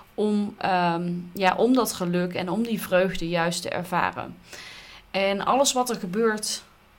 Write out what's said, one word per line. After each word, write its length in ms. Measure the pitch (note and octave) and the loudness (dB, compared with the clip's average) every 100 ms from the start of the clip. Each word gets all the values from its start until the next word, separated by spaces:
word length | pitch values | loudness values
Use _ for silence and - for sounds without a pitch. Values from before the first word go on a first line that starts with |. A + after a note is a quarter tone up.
| - | -16
Om, 420 | - G#3+ G#3 G#3 - | -2 0 2 0 -2
ehm, 540 | - F#3 F3 E3+ F3 F3 F3 | 0 2 2 0 -2 -4 -8
ja, 220 | F#3+ F#3+ - | 0 2 4
om 180 | A#3 | 4
dat 200 | B3+ A3+ | 4 2
geluk 400 | - F3 F3 F3+ | 0 0 0 0
en 160 | F3+ F#3 | -2 -2
om 140 | F#3+ | -2
die 180 | A#3 G#3+ | -2 -4
vreugde 460 | - F#3 F#3 F3 E3 | 0 2 2 0 -2
juist 340 | E3+ E3+ F3 | 0 0 -2
te 80 | - | -4
ervaren. 680 | - F3 E3+ F#2 - - F3 - - - - - - - F#3+ | -6 -2 0 0 -2 -8 -12 -18 -18 -16 -18 -20 -20 -8 -2
En 300 | G3 G3 - | 0 0 2
alles 280 | B3 C4+ | 4 4
wat 160 | B3+ B3 | 2 0
er 60 | A#3 | -2
gebeurt 680 | F#3 F#3+ A3+ G#3+ - - - - _ | -4 0 0 0 -4 -8 -10 -20 _